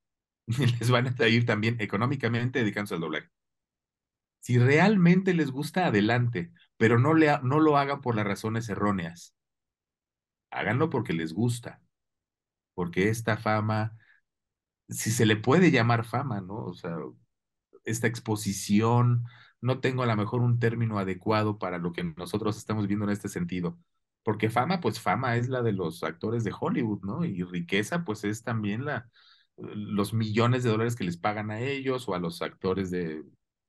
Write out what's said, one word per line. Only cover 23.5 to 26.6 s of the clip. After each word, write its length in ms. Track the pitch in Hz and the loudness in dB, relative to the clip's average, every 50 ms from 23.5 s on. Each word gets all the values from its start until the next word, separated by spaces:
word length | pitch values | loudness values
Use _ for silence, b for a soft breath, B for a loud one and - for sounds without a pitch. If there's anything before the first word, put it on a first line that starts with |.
| 92 90 85 82 - - _ _ _ _ _ _ _ _ | -4 -4 -4 -6 -8 -8 _ _ _ _ _ _ _ _
porque 280 | - 113 107 110 - 110 | -4 -4 -2 0 0 0
fama, 300 | 120 120 127 165 190 180 | 2 0 0 0 0 0
pues 200 | 175 110 - - | 0 -2 -4 -2
fama 360 | - 95 92 113 135 123 117 | -2 -2 0 0 0 0 0
es 120 | 117 120 117 | 0 0 -2
la 140 | 127 123 | -2 -2
de 100 | 117 113 | 0 0
los 300 | 101 92 87 80 80 - 80 | -2 -2 -4 -6 -6 -6 -6
actores 400 | 80 82 - - 107 113 120 113 | -8 -6 -6 -6 -4 -2 -2 -2
de 100 | 95 - | -4 -4
Hollywood, 440 | - | -4